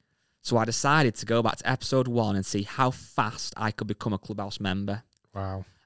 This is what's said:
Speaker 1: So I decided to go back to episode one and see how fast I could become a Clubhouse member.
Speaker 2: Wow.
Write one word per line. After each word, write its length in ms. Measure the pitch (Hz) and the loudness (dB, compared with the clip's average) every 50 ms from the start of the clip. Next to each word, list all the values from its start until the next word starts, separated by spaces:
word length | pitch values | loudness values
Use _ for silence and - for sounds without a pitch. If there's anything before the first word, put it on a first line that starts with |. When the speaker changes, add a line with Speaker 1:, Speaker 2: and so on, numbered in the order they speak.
| _ _ _ _ _ _ _ _ - | _ _ _ _ _ _ _ _ -4
Speaker 1:
So 140 | - 120 | 2 2
I 80 | 113 110 | 2 2
decided 500 | 113 113 - - 139 147 156 147 117 104 | 2 0 0 2 4 6 6 6 4 2
to 100 | - - | 0 -2
go 160 | 107 113 117 113 | 0 2 2 4
back 140 | 110 - | 2 0
to 120 | - - - | 0 0 0
episode 400 | 131 - - - 135 131 127 127 | 0 0 0 0 2 2 2 2
one 280 | 120 117 110 104 101 | 2 2 2 2 2
and 80 | 98 92 | 0 0
see 160 | - - 101 98 | 0 -2 -2 -2
how 280 | - - - 131 127 | -4 0 2 2 2
fast 640 | 131 - - - - - 110 107 - - - - - | 2 -2 -10 -8 -2 -2 -2 -2 -2 -6 -8 -8 -6
I 140 | - 110 107 | -2 -2 -2
could 160 | 107 - 110 101 | -2 -2 -4 -6
become 240 | 104 - - 117 104 | -6 -4 -2 -4 -4
a 60 | 92 | -4
Clubhouse 420 | - - 107 104 101 101 - - | -4 -8 -8 -6 -6 -8 -6 -4
member. 420 | 104 95 92 98 101 101 101 110 - _ _ _ _ _ - | -2 -2 -2 -2 -2 -2 -4 -6 -6 _ _ _ _ _ -8
Speaker 2:
Wow. 300 | 98 98 95 95 95 92 - _ _ _ | -6 -6 -4 -4 -6 -8 -12 _ _ _